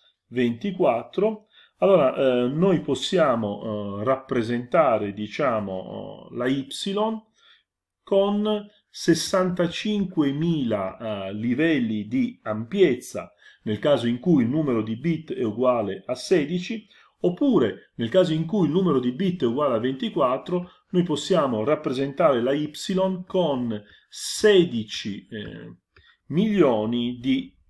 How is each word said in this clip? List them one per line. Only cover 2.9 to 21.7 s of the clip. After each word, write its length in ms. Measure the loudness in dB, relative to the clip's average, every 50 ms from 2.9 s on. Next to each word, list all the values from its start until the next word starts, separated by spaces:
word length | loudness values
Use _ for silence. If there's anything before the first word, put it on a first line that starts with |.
| -2 -2 -2 0 2 2 4 4 2 0 0 -2 -4 -6 -6 -6 -6 -4 -6 -6 -6 -4
eh, 40 | -2
rappresentare, 1080 | -2 -2 -2 -4 -2 -2 -2 -2 -2 -2 -4 -2 0 2 4 4 4 2 0 0 -4
diciamo, 1160 | -6 -6 -8 -8 -4 -2 -2 0 0 -2 -4 -4 -6 -8 -8 -10 -12 -12 -12 -14 -16 -16 -18 -12
eh, 40 | -8
la 120 | -4 -2 -2
Y 180 | -2 -2 -4 -8 -10 -8 -6 -4 -2 0 -2 -2 -2 -6 -10 _ _ _ _ _ _ _ _ _ _ _ _ _ _ _
con 680 | _ 2 4 4 4 4 2 0 0 0 -2 -2 -4 -10 _ _ _ _
sessantacinquemila, 2500 | -16 -2 2 2 2 2 0 0 0 2 2 2 0 0 0 -2 -2 -4 -4 -2 0 0 -2 0 0 0 0 2 0 0 0 0 0 0 0 0 0 -2 -2 -4 -6 -8 -8 -6 -6 -6 -6 -6
eh, 60 | -6
livelli 760 | -4 -2 -2 0 2 2 2 2 2 0 -2 -2 -4 -4 -2
di 320 | -2 0 0 -2 -4 -8
ampiezza 880 | -8 -6 -6 -6 -6 -2 2 4 4 4 4 0 -4 -8 -10 -10 -10 -12 _ _ _ -20 _ _
nel 160 | -6 -4 -4 0
caso 300 | 2 2 2 2 2 0
in 100 | -2 0
cui 240 | 2 4 4 4
il 60 | 4 2
numero 340 | 0 0 0 0 0 0
di 140 | -2 -4 -6
bit 360 | -4 -2 -2 -2 -2 -4 -8 -6
è 100 | -4 -4
uguale 580 | -4 -2 0 2 2 2 2 -2 -4 -6 -8 -8
a 100 | -8 -8
sedici, 680 | -8 0 2 2 2 2 0 -4 -6 -6 -6 -10 -10 -12 _ _ _ _ _ _ _
oppure 720 | -2 -2 0 0 2 4 4 4 4 2 -2 -6 -14 _ _
nel 120 | -6 -4 2
caso 240 | 4 4 4 4
in 120 | 2 -2 -2
cui 200 | 0 0 0 2
il 60 | 2
numero 260 | 2 2 2 2 2 0
di 140 | 0 -2
bit 300 | -2 -2 -2 -2 -2 0
è 40 | -2
uguale 300 | -2 0 0 0 0 0
a 40 | 0
ventiquattro, 880 | 0 -2 -4 -4 -6 -4 -2 0 0 0 0 -4 -4 -4 -6 -6 -6 -8 _ _ _ _
noi 140 | 0 0 0
possiamo 580 | 0 -2 -4 -2 0 2 2 2 2 0 0
rappresentare 760 | 0 0